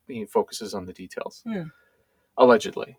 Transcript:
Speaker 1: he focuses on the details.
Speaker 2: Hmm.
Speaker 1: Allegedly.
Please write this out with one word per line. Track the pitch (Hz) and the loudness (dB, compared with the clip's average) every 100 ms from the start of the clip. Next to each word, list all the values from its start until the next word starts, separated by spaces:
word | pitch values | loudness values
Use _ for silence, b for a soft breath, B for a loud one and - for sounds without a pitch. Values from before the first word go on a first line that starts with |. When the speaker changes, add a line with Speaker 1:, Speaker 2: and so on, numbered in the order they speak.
| - | -12
Speaker 1:
he | 120 | -12
focuses | 104 113 104 - 104 | -2 -2 -2 -6 -10
on | 104 90 | -10 -12
the | |
details. | 90 92 - - - 233 | -14 -14 -12 -12 -12 -8
Speaker 2:
Hmm. | 208 160 - _ _ _ _ _ - | -8 -8 -14 _ _ _ _ _ 4
Speaker 1:
Allegedly. | 127 117 - - - | 6 6 2 -8 -10